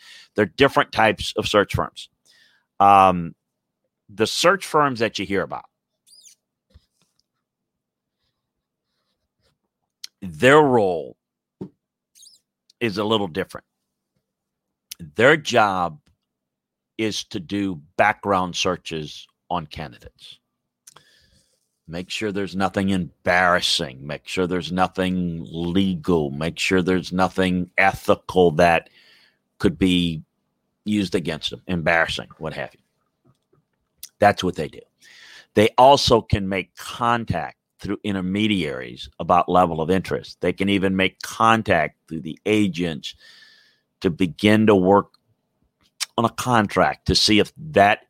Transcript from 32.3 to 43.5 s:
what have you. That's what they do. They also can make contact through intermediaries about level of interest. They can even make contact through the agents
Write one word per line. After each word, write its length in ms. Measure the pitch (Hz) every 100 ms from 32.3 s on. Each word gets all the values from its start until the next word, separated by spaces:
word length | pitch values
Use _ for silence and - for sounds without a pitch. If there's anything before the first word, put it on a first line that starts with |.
| -
what 160 | 78
have 220 | 73 64 _
you. 560 | _ _ _ _ _ _ _ _ _ _ _ _ - _
That's 240 | 101 101
what 120 | 90 -
they 120 | 76
do. 140 | - - _ - - - - - -
They 140 | 107 -
also 420 | 127 143 - 117
can 260 | - 107 95
make 280 | 98 90 -
contact 840 | - - 120 120 110 87 69 - _ _
through 180 | 92 101
intermediaries 1040 | 104 98 92 98 107 101 76 64 62 62 - _
about 300 | 85 87 -
level 320 | 90 90 78
of 80 | 80
interest. 520 | 92 - 69 - -
They 120 | 90
can 160 | 87 98
even 260 | 101 95 95
make 260 | 95 -
contact 840 | - - 113 113 107 87 76 - _
through 140 | 80
the 160 | 78 73 -
agents 720 | 107 104 82 87 71 - - - - -